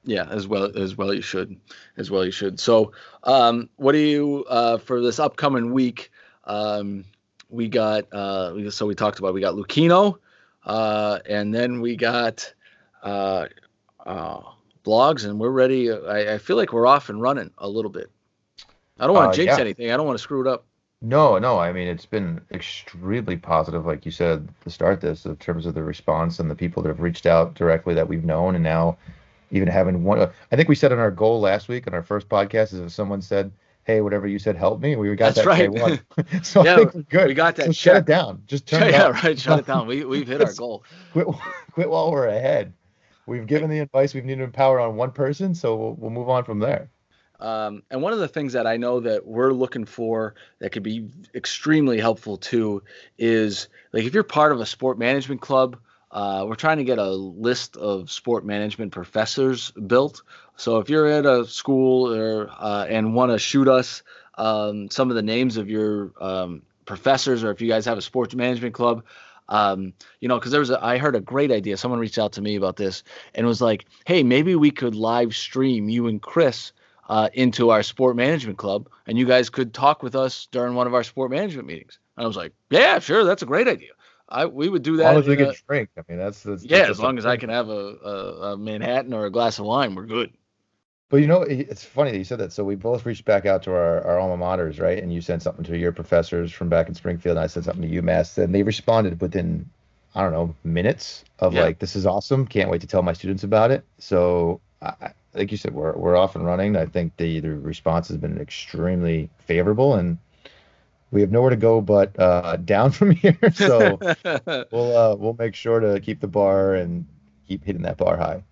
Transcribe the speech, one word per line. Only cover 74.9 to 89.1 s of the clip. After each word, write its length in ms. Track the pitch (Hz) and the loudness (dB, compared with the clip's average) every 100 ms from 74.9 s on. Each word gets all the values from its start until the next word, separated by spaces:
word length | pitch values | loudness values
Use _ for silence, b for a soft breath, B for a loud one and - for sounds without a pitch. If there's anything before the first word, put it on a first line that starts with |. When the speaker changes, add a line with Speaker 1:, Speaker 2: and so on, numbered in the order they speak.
Speaker 1:
live 400 | 107 113 120 117 | -2 -2 0 0
stream 540 | 107 - 131 135 120 104 | -4 -8 -2 0 0 -2
you 180 | 117 117 | -2 -2
and 140 | 107 | -4
Chris, 500 | - 165 151 - - b b b - | -2 2 2 0 -14 b b b -2
uh, 200 | 110 107 | 0 0
into 360 | - 127 107 117 | 2 0 4 4
our 120 | 110 | 4
sport 340 | 101 - 127 120 | 2 2 2 4
management 420 | 131 160 117 92 | 0 0 -4 -8
club, 300 | 101 101 127 b - | -4 -4 -6 b -4
and 100 | 113 | 0
you 60 | 127 | 4
guys 220 | 127 117 | 4 4
could 220 | - 120 | -4 -6
talk 300 | 113 143 151 | 2 2 2
with 120 | 127 135 | -4 -4
us 320 | 131 - - | -4 -6 -8
during 240 | 127 123 | -4 -2
one 120 | 123 123 | -2 0
of 80 | |
our 100 | 123 | 0
sport 260 | 113 - 131 | -2 -6 -4
management 360 | 139 202 143 69 | -4 -6 -8 -12
meetings." 300 | 85 - _ _ - | -16 -16 _ _ -8
And 80 | |
I 20 | 117 | -6
was 100 | 98 | -6
like, 160 | 82 _ _ | -10 _ _
"Yeah, 280 | 160 302 - | 4 6 4
sure, 240 | - 196 | 2 2
that's 180 | 190 196 | 4 0
a 40 | 117 | -2
great 220 | 156 247 | 0 0
idea." 220 | 156 - _ b b _ | -2 -8 _ b b _
I, 180 | 120 160 | -4 -4
we 220 | 127 165 | -2 -2
would 140 | 180 | -2
do 120 | 131 | -2
Speaker 2:
As 60 | 160 | 4
long 140 | 160 | 6
Speaker 1:
that 60 | 151 | 6
Speaker 2:
as 60 | 143 | 4
we 40 | |
Speaker 1:
in 40 | 143 | 2
Speaker 2:
can 100 | 139 | 2
Speaker 1:
a 40 | 135 - | 0 -4
Speaker 2:
drink. 220 | 143 104 - | -4 -4 -14
I 60 | 82 | -14
mean, 100 | 87 | -8
that's, 240 | 98 104 | -8 -8
that's, 220 | 104 98 | -10 -12
Speaker 1:
Yeah, 140 | 117 175 | 2 4
Speaker 2:
that's 40 | |
Speaker 1:
as 140 | 139 101 | 4 2
Speaker 2:
just 40 | |
Speaker 1:
long 140 | 123 127 | -2 -2
as 80 | |
I 100 | 113 | -2
Speaker 2:
important. 60 | 120 | -2
Speaker 1:
can 80 | 117 | -2
have 180 | 117 110 | -4 -4
a, 280 | 104 101 - 101 | -6 -10 -12 -10
a, 440 | 98 95 80 98 | -10 -10 -10 -10
a 20 | 101 | -8
Manhattan 580 | 107 107 107 127 123 | -8 -8 -4 -4 -4